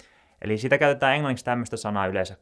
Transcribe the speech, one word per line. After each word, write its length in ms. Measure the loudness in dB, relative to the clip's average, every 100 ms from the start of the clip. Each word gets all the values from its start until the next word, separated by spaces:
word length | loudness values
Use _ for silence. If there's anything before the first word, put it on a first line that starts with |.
| -20 _ _ -10
Eli 160 | -4 -2
sitä 200 | 2 2
käytetään 380 | 4 4 2 2
englanniksi 300 | 0 -2 -2
tämmöistä 320 | -2 -4 -6
sanaa 300 | -4 -2 0
yleensä 300 | 0 -4 -6